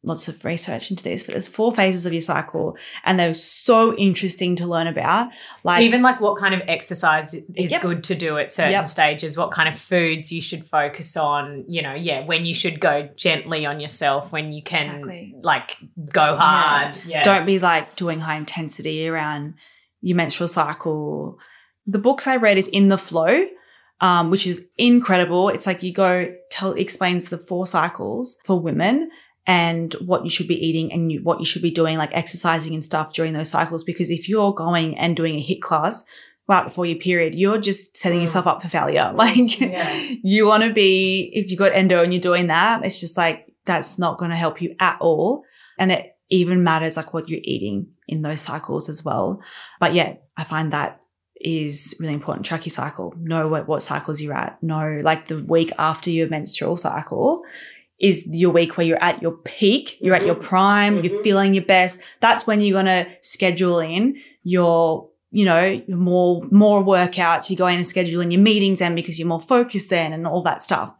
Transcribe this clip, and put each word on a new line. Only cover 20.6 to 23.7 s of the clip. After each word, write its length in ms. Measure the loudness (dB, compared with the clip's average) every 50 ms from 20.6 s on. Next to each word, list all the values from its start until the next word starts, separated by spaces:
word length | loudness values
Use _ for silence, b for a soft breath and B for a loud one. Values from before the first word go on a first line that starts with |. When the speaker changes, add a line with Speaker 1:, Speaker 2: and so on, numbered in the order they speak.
| -2 -2 -4 -6 -6 -4 -4 -4 -4 -6 -6 -6 -8 -10 -12 b b b b b b b b b _
Speaker 1:
The 140 | -4 -4 0
books 260 | 2 2 2 2 0
I 120 | -2 0 4
read 200 | 4 4 4 4
is 100 | 2 0
In 180 | 2 4 6 6
the 100 | 4 4
Flow, 480 | 0 -2 -2 0 2 4 4 2 2 -2 B B B B